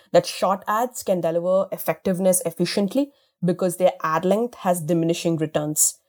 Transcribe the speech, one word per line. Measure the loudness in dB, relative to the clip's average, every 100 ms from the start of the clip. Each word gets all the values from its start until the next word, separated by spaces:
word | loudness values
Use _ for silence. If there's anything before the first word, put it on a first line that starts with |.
| _
that | 2 2
short | 0 0 0 0
ads | -2 -2 -4
can | -2 -2
deliver | 0 0 0 0 0
effectiveness | -4 -6 -4 -2 0 2 2 0
efficiently | -2 -2 0 0 0 -2 -6 _ _
because | -2 0 -2 2
their | 2 2
ad | -2 0
length | 2 0 -2 -4
has | -2 -2
diminishing | 0 0 2 0 -2 -2
returns. | -2 -2 -4 0 -2 -2